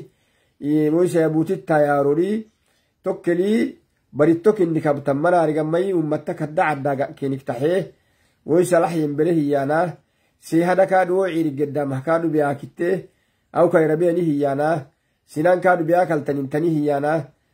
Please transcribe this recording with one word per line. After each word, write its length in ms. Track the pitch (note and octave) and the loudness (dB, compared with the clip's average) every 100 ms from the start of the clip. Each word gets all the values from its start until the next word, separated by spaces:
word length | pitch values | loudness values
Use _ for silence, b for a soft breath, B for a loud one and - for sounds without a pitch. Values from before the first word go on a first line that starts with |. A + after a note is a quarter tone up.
| - _ _ _ _ - | -6 _ _ _ _ -10
Ii, 280 | C#3+ D3+ D3+ | -2 0 2
moysa 300 | E3 F3+ E3 | 2 2 2
ya 80 | D#3+ | 0
buutit 360 | D#3 D#3+ F#3 - | 0 -2 -4 0
taayaarori. 800 | D3+ D3 C#3+ C#3 D3+ F#3+ A3 A3 _ _ _ _ _ | 2 2 2 2 0 0 -4 -8 _ _ _ _ _
Tokkeli 720 | F#3 F#3 E3+ F3 G3 A3+ B3+ - _ _ _ | -8 -6 -2 0 0 0 -2 -6 _ _ _
baritto 400 | - D#3 E3 G#3+ | 0 2 2 2
kinni 280 | G#3 E3 D#3 | 2 0 0
kabtan 360 | D#3 C3+ C#3+ C#3 | 0 -2 -2 0
mana 240 | E3+ F3+ | 2 2
argamai 520 | D#3 D#3 D#3 E3+ G3 | 2 0 -2 -2 0
ummatta 420 | F3 D3+ D3+ F#3 | -2 -2 -4 -6
kadda 320 | E3+ D3+ D#3+ D#3+ | -8 -6 -2 -2
adda 280 | C#3+ C#3 C3+ | -2 -2 -2
ga-, 160 | C#3 | -4
kinik 300 | - C#3 C3+ | -6 -6 -6
tahe. 480 | C#3 B2+ D3+ F#3 - _ _ _ _ _ - | -8 -4 -2 -2 -4 _ _ _ _ _ 0
Moysa 340 | E3 E3+ E3+ | 2 2 2
lahyen 360 | D#3+ E3 D3+ C#3+ | 2 0 -2 0
bere 160 | D#3+ | 0
hiyana. 640 | E3 C#3+ C#3 C3+ D#3+ F3 D#3 _ _ _ _ | 0 0 0 0 -2 -2 -6 _ _ _ _
Si 200 | - D#3+ | -2 0
hada 240 | F3 F3+ F#3+ | 2 2 2
kaadu 300 | F#3 F3 F#3 | 2 2 0
wo 80 | F#3+ | 0
ciiri 220 | D#3+ D#3 | 0 -2
geddam 420 | C3+ C#3+ C#3 C#3 | -2 -4 -2 -4
ha 80 | C3 | -4
kaadu 280 | D#3+ E3 E3 | 0 0 0
biyaa 260 | D3+ C#3+ | 0 0
kitte. 540 | C#3 C3 - F3 F#3 - b b b b | -2 -8 -6 -2 -2 -6 b b b b
Au 160 | D3+ F3 | 2 4
kay 160 | F3 D#3 | 4 2
rabeeni 340 | D#3 F3 F3 | 2 0 0
hiyana. 680 | E3 C#3+ C#3 C3+ D3+ D#3+ - _ _ _ _ | 0 0 0 0 -2 -2 -6 _ _ _ _
Sinan 340 | D3 E3+ F3+ | -2 2 2
kaadu 240 | F3+ F3 | 2 2
biyaa 220 | D#3 F3 E3+ | 2 2 2
kaltanin 420 | D#3 C3+ C#3+ C3+ | -2 -2 -6 -4
tani 220 | D3 E3+ | -2 0
hiyana. 540 | D#3 D3 C#3+ D3 D#3+ C3+ _ _ | 0 0 0 0 -2 -6 _ _